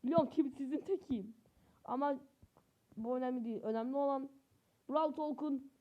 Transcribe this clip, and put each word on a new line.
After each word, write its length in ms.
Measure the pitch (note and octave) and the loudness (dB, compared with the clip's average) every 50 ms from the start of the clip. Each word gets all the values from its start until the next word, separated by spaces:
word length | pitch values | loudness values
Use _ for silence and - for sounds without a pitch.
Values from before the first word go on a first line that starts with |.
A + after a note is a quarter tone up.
| - | 0
Biliyorum 260 | B3 E4 E4 D4 B3 | 4 4 4 4 4
ki 220 | - D#4 D4 C4+ - | 2 0 0 0 0
sizin 240 | - C#4 C4 D4+ D4 | -6 -4 -4 -4 -4
tekiyim. 540 | - - G4 F#4+ - - C4 G#3+ F#3+ G#3+ A3+ - _ _ _ _ - - _ _ _ | -2 -2 -4 -4 -2 -4 -4 -4 -4 -8 -14 -18 _ _ _ _ -20 -20 _ _ _
Ama 360 | - A#3+ C4 C#4+ C#4+ C#4+ C#4 - - _ _ - _ _ - _ _ _ _ _ _ - | -4 -2 0 2 0 0 -2 -6 -18 _ _ -20 _ _ -20 _ _ _ _ _ _ -10
bu 200 | A3 A3 A#3 B3+ | -8 -2 -2 0
önemli 280 | B3+ B3+ B3+ B3+ B3+ A3 | 0 0 0 0 -2 -2
değil. 180 | A#3 A3 G3+ - | -2 -4 -2 -2
Önemli 320 | A3 A3 A3+ A3+ B3+ C4+ | 0 0 0 0 0 2
olan 340 | C#4 C#4+ C#4 C#4 C4+ C4+ C#4 - - _ _ _ _ _ _ _ _ _ - | 2 4 4 2 0 -2 -6 -12 -20 _ _ _ _ _ _ _ _ _ 0
Brawl 260 | C4 D#4 D#4+ D#4 D#4 | 2 4 4 2 0
Talk'un 560 | D#4 D4+ D4+ C4+ - D4 D4+ C#4+ B3+ C4+ C#4 _ _ | -2 -2 -2 -2 -2 0 -2 -2 -2 -4 -10 _ _